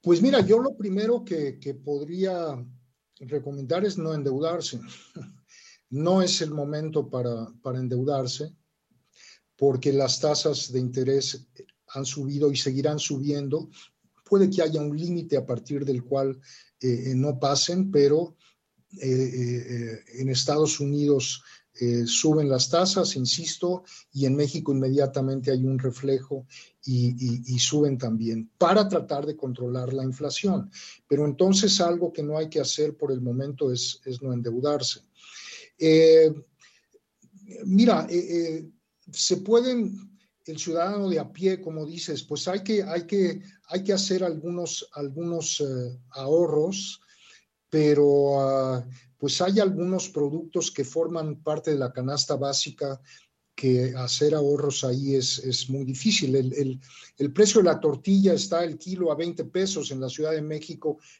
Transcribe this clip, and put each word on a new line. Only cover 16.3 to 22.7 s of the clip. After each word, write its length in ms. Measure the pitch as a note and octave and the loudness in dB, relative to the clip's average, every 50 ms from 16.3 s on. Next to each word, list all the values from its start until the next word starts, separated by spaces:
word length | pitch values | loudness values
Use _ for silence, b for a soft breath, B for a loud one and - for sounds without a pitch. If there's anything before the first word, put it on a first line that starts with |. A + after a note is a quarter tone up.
| C3 C3 B B B B B B B _ | -4 -8 B B B B B B B _
eh, 240 | B2+ B2+ A#2+ G#2+ B2 | -2 -2 -2 0 -2
eh, 80 | C3+ B2+ | -2 0
no 240 | C3 C#3+ D3 C3 C3 | 0 0 0 0 0
pasen, 500 | C#3+ C#3 C#3+ C#3 - - F3 F#3+ G3 F#3+ | 0 0 2 2 0 0 0 0 0 2
pero, 460 | D3+ C#3+ C#3+ C#3 D3+ E3 F3 D#3 - b b b b b _ _ _ _ _ _ G3 - | 4 6 6 6 6 2 2 -2 -8 b b b b b _ _ _ _ _ _ -14 -6
eh, 60 | C3+ | -2
eh, 580 | C3 B2+ C3 C3 B2 B2+ B2+ B2 A#2+ B2 A#2+ - | -2 0 0 0 -2 -2 -4 -2 -2 -4 -4 -6
eh, 540 | A#2+ A#2+ A#2+ A#2 A2+ A2 - - _ - C3 | -8 -8 -8 -8 -8 -10 -14 -16 _ -10 -6
en 80 | C3 C3 | -4 -2
Estados 500 | B2 A#2 - D#3+ D3 D3+ D#3 D3+ - - | -2 0 0 0 2 2 2 2 0 -2
Unidos, 640 | C#3+ C#3 C#3+ D3 C#3+ C#3+ C#3+ C3 C3 - - B B B B B B B _ - | -2 -2 0 0 2 4 2 2 2 -2 -6 B B B B B B B _ -2
eh, 260 | B2 A#2+ A#2+ A#2+ A#2 | 0 0 2 2 0
suben 440 | A#2 - - - D#3 D3+ D#3 D3 C#3 | 0 0 2 2 4 4 4 2 2
las 200 | C3 B2 - | 2 2 2
tasas, 460 | - | 2